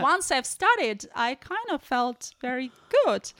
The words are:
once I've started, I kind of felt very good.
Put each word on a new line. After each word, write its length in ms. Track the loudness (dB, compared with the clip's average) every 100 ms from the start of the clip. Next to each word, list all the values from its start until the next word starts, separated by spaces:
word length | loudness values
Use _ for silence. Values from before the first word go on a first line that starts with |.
once 280 | 2 2 2
I've 160 | -2 -2
started, 600 | 0 2 4 0 -2 -6 -2
I 200 | -2 -4
kind 340 | -8 -8 -4
of 100 | -6
felt 520 | -2 0 0 -4 -14 -10
very 280 | -6 -6 -6 -12 0 4 4
good. 260 | 2 -4